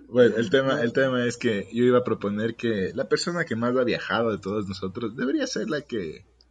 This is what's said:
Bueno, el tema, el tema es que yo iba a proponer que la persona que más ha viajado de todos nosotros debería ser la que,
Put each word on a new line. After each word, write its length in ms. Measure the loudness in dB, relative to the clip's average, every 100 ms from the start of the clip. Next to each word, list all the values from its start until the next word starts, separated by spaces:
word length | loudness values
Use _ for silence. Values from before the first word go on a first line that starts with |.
| 0
Bueno, 260 | 6 6 6
el 140 | 2
tema, 320 | 2 4 0
el 100 | 0
tema 340 | 2 2 2 -2
es 120 | 0
que 320 | -2 -2 -2
yo 140 | 2 4
iba 140 | 4
a 40 |
proponer 520 | 2 -2 -2 -2 -4 -2
que 340 | -2 -2 -2
la 140 | -4 -2
persona 380 | -2 -2 -4 -4
que 100 | -2
más 180 | 0 0
ha 80 | 0
viajado 440 | -2 -2 0 0
de 60 | -2
todos 300 | -4 -6 -6
nosotros 480 | -8 -8 -6 -8 -6
debería 320 | -4 -2 -4
ser 220 | -6 -4
la 100 | -6
que, 440 | -6 -8 -8 -12 _ _ _